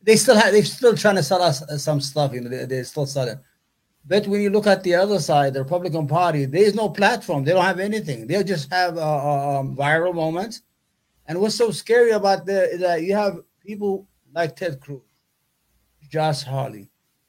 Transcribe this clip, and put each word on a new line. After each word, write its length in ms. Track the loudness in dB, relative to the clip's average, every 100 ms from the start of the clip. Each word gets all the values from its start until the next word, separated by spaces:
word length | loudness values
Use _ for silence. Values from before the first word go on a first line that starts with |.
They 120 | 6 4
still 180 | 6
have, 180 | 6 8
they're 120 | 6
still 320 | 2 2 2 4
trying 180 | 2
to 80 | 2
sell 180 | 2 2
us, 220 | 2 0
uh, 160 | -6 -8
some 220 | -2 -2
stuff, 320 | -2 -2 -2
you 80 | -4
know, 80 | -10
they, 160 | -8
they're 180 | -6 -6
still 240 | -6 -6 -6
selling. 320 | -4 -6 -6 _ _ _ _ _ _
But 220 | -2 -2 0
when 140 | 0
you 100 | 0
look 160 | 2 2
at 160 | 2
the 140 | 2 2
other 240 | 2 0
side, 340 | 2 2 2
the 80 | -2
Republican 460 | -4 -4 -4 -4 -2
Party, 360 | 0 0 0
there 200 | -2 2
is 100 | 2
no 140 | 2 -4
platform. 560 | 2 2 2 -2 -4
They 80 | 0
don't 120 | 2
have 140 | 2 0
anything. 480 | -4 -6 -6 -10 -4
They 160 | -2
just 260 | -2 -4 -4
have, 260 | -2 -2 -2
uh, 20 |
uh, 600 | -2 -2 -2 -2 -2 -2
um, 160 | -4 -4
viral 360 | 0 2 0
moments. 500 | -2 -4 -4 -8 -10 _ _ _ _ _ _ -10
And 120 | -2
what's 140 | -2
so 160 | 0 -2
scary 400 | -2 0 4 4
about 360 | 4 2 0 0
the, 220 | 0 0
is 80 | 0
that 220 | 0 0
you 120 | 0
have 240 | 0 0 -4 -16 _
people 440 | -16 -6 -4 -4 -8 _ _
like 220 | -4 -4 -4
Ted 240 | -8 -8
Cruz, 220 | -14 -16 _ _ _ _ _ _ _ _ _ _ -8
Josh 320 | -2 0 -2
Hawley, 480 | -4 -6 -6 -10 -20 _ _ _